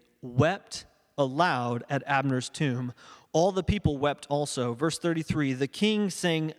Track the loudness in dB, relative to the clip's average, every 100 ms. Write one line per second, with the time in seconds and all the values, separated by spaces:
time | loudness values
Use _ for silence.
0 | _ _ -6 2 2 0 -8 -14 -14 _
1 | _ -2 0 2 2 2 0 -2 -2 -4
2 | 0 0 2 0 -2 -2 -2 -2 -4 -10
3 | -18 -20 _ 2 2 2 0 0 0 0
4 | 0 -2 -2 -2 -2 -2 -2 0 -2 0
5 | -2 -2 -2 0 0 0 -2 0 0 2
6 | -2 0 0 0 -2